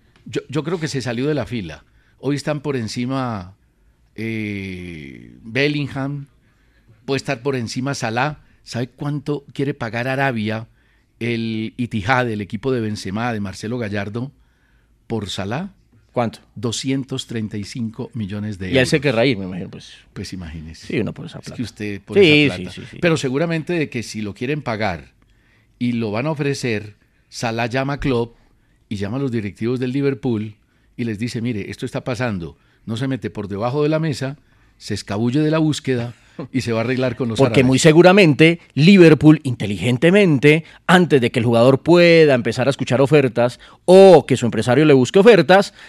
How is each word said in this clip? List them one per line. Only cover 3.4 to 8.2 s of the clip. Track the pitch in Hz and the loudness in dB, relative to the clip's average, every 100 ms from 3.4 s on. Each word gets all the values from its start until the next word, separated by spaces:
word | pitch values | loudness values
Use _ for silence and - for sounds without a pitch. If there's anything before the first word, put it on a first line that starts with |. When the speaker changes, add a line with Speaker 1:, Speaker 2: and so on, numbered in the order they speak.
| 90 95 _ _ _ _ _ - | -10 -18 _ _ _ _ _ -12
Speaker 1:
eh, | 113 113 107 101 95 90 90 82 69 60 58 60 | -8 -6 -8 -8 -10 -12 -14 -14 -16 -20 -20 -20
Bellingham, | 113 113 147 147 139 139 135 143 139 _ _ _ _ _ _ _ | -10 -2 -2 -2 -6 -6 -8 -8 -12 _ _ _ _ _ _ _
puede | - 135 | -6 -4
estar | 139 131 | -4 -6
por | 131 131 | -4 -4
encima | 113 135 131 | -4 -6 -6
Salah. | 131 117 113 | -6 -4 -4